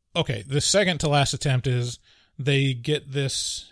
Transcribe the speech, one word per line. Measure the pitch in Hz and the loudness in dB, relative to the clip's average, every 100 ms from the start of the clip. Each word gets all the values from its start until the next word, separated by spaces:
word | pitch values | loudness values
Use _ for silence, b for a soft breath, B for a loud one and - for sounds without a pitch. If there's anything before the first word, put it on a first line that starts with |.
| _ 170 | _ -4
okay, | 147 110 135 | -2 -4 -2
the | 139 | -2
second | - 196 185 156 | 2 4 2 2
to | 156 | 2
last | 143 135 | 4 2
attempt | 139 147 127 131 | 0 0 0 2
is | 123 120 - b b b b | 0 -2 -8 b b b b
they | 139 139 135 | 0 2 2
get | 123 151 151 139 | -2 -2 -2 -2
this, | 139 135 - - - - | -4 -4 -4 -6 -8 -12